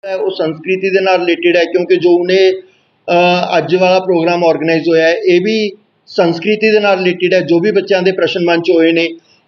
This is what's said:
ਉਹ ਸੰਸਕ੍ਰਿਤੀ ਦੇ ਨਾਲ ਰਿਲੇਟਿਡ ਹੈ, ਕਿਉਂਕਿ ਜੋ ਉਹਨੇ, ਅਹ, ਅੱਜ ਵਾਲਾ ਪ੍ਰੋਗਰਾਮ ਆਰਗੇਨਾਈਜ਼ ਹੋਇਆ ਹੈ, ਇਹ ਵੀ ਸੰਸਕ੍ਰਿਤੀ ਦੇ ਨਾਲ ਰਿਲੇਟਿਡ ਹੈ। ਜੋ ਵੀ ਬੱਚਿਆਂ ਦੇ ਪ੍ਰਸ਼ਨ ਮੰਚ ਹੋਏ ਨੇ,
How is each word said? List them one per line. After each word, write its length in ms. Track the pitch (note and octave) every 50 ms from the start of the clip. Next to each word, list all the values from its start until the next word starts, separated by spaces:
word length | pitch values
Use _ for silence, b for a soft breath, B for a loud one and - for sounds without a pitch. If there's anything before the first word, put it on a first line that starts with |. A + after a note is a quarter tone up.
| - G3 F#3+
ਉਹ 160 | F#3+ - F#3+
ਸੰਸਕ੍ਰਿਤੀ 600 | F#3 - F3+ D#3+ D#3+ D#3 D#3+ F3 F#3+ F#3+ F#3+ G3
ਦੇ 100 | F#3 F#3+
ਨਾਲ 200 | F#3+ F#3+ F#3 F3+
ਰਿਲੇਟਿਡ 360 | F3 F3 E3+ - - F3 E3+
ਹੈ, 80 | F3 E3+
ਕਿਉਂਕਿ 320 | E3 - F#3 F3 E3+ F#3
ਜੋ 140 | F3 D3+ F3
ਉਹਨੇ, 400 | F3 F3 F3 F3+ F#3 F#3+ F#3+ F#3+
ਅਹ, 1080 | F#3 F#3+ - - _ _ _ _ _ _ _ - F3 F3 F3 F3 F3+ F3+ F3 - F3+ E3+
ਅੱਜ 180 | D3+ C#3+ E3
ਵਾਲਾ 220 | F#3 F#3 F3+ F#3 F#3+
ਪ੍ਰੋਗਰਾਮ 460 | F#3 F#3 F#3 E3+ E3 E3+ F3 F3 F3
ਆਰਗੇਨਾਈਜ਼ 440 | E3 D#3+ C#3 D#3 D#3+ E3 E3 D3 D#3+
ਹੋਇਆ 200 | E3 D#3+ D#3+ D#3+
ਹੈ, 60 | E3+
ਇਹ 260 | - - F#3 F3 F3 F3+
ਵੀ 260 | G#3+ A3 A3 G#3+ G#3 F#3+ - _ _ _ _ _
ਸੰਸਕ੍ਰਿਤੀ 640 | _ - - F#3 E3+ E3 E3 E3 G3+ G#3+ G#3+ G#3+ A3
ਦੇ 100 | G#3+ G#3+
ਨਾਲ 180 | G#3 G3+ G3 F#3
ਰਿਲੇਟਿਡ 360 | F#3 F3+ F3 F3+ F#3 F3+ F#3
ਹੈ। 60 | F#3
ਜੋ 200 | E3+ C#3+ E3 E3+
ਵੀ 100 | E3+ G#3+
ਬੱਚਿਆਂ 320 | G3+ G3 F#3+ F#3+ G3 F#3 F3+
ਦੇ 100 | F#3+ F#3
ਪ੍ਰਸ਼ਨ 320 | F#3 F3 D#3+ - F#3+ F3
ਮੰਚ 260 | E3+ E3+ E3 E3 E3+
ਹੋਏ 220 | F3+ E3 E3 E3 E3+
ਨੇ, 160 | E3 E3+ E3 E3 B B B B B B